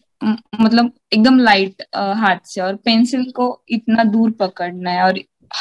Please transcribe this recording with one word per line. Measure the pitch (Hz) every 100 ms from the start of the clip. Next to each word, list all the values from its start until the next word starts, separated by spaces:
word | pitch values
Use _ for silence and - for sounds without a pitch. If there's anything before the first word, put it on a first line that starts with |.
| _ -
म-, | 311 220 _ 214
मतलब | 220 233 240 - _
एकदम | 220 247 262
light, | 233 196 196 -
अ, | - - 196
हाथ | 214 208 175
से, | - 196
और | 185 202
pencil | 240 226 240 254 254
को | 247 247 - -
इतना | 226 - 226
दूर | 220 220 226
पकड़ना | 220 185 - 175 180 180
है | 180
और | 185 190 - _ - -